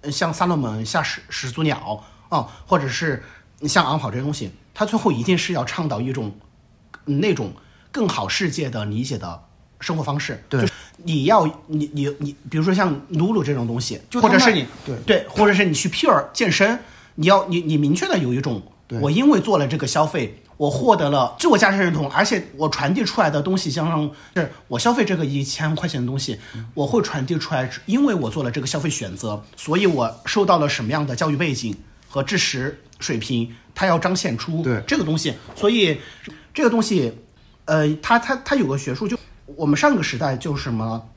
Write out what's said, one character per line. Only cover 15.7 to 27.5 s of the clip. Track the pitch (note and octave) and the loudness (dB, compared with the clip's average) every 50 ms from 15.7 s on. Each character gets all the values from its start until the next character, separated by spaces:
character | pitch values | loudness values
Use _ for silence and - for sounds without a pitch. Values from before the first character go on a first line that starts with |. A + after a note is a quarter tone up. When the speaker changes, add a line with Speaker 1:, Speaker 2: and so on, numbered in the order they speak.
| D3+ | 2
Speaker 1:
去 | - - E3+ | 0 -2 -2
Pure | - - - D#4 G#3 D3 C#3 - - | -2 0 4 4 4 4 2 0 -2
健 | - A#3 F#3+ | -2 0 0
身， | - - G3 G#3+ A#3 B3 - - - - - - _ | 4 4 4 2 2 -2 -6 -14 -20 -20 -20 -16 _
你 | - D#3 F3+ | 0 4 6
要， | G3 G3 F#3+ F#3 | 6 6 4 2
你， | F3 F3 | -2 -2
你 | E3+ D#3 D#3 D3 | 0 2 2 2
明 | D3 C#3+ D#3 | 4 2 2
确 | F#3 - | 0 2
的 | G4 F4 F#3 | 0 0 0
有 | D#3 B2 B2 | 2 0 -2
一 | C3+ | -2
种， | C#3 C#3 A#2+ G2+ - - - _ _ | -2 -2 -4 -4 -8 -14 -20 _ _
Speaker 2:
对。 | _ A#2+ A2+ | _ -6 -2
Speaker 1:
我 | C#3 C#3+ | 0 2
因 | D3+ G3 C4 C#4+ | 2 6 6 6
为 | C#4+ G3 | 6 6
做 | E3 - G3+ D#3+ | 4 2 2 2
了 | C#3+ | 2
这 | C3 D3+ D3+ | 0 -2 -2
个 | D3 C3+ | -4 -2
消 | - D#3 D#3 | 2 2 2
费， | D#3 - D#3+ B2 G2+ - - _ _ - - | 2 0 -4 -4 -4 -8 -14 _ _ -6 -2
我 | D3 C#3+ | 0 0
获 | C#3 C3 - B3+ G#3+ | 0 2 4 4 4
得 | E3+ D#3+ C#3+ | 4 4 2
了 | C#3+ C#3 B2+ A#2+ - - | 4 2 2 0 -2 0
自 | - F4 | 4 6
我 | B3+ F#3+ | 6 6
价 | A3+ G3 | 6 4
值 | G3 G3 | 4 4
认 | F#3+ F3 E3+ | 2 2 2
同， | D#3+ D3 C#3 | 0 -2 -2
而 | - - G3+ | 0 0 2
且 | A3+ B3 F#3+ - - - C3+ | 2 2 -2 -2 -6 -6 -4
我 | D#3 D#3 | -2 -2
传 | - - - E3+ F#3 | -2 -2 0 0 0
递 | A3+ A#3 | 0 0
出 | - - - | -2 0 2
来 | A3 D#3 | 2 2
的 | D3 F#3+ | 2 0
东 | - F#3 F#3+ F#3+ | 0 0 -2 -2
西， | - E3 | -2 -2
相 | B2+ E3 D#3 E3 | -4 -2 -2 0
当 | E3 D#3 D3+ D3 C#3+ - - - _ | 0 0 -2 -4 -6 -12 -20 -6 _
是 | F3+ D#3+ B2 - - - _ | -4 -4 -4 -6 -16 -12 _
我 | - A#2+ | -6 0
消 | - A#3 A#3+ | 0 2 2
费 | C4+ A3 | 2 2
这 | G3+ F#3+ | 0 0
个 | D#3+ D#3+ | -2 -2
一 | C#3 C#3 C#3 | -2 -2 -2
千 | C3+ C#3 - - D#3 D3+ D#3 | -4 -4 -4 -4 -2 -2 -2
块 | D3+ - E3 | -2 -4 -4
钱 | - C3 | -4 -4
的 | B2 | -4
东 | B2 C3+ C#3 | -2 -4 -4
西， | C3+ - B2 - - - - A2+ A2+ A#2 - | -6 -6 -8 -10 -12 -16 -14 -14 -14 -10 -4
我 | - C#3+ | -4 -2
会 | C#3 C#3 A#3 | 0 2 0
传 | F#3 - - - - | 0 0 -4 -6 -4
递 | B2+ E3+ D#3 | -2 -2 -4
出 | - - | -2 -2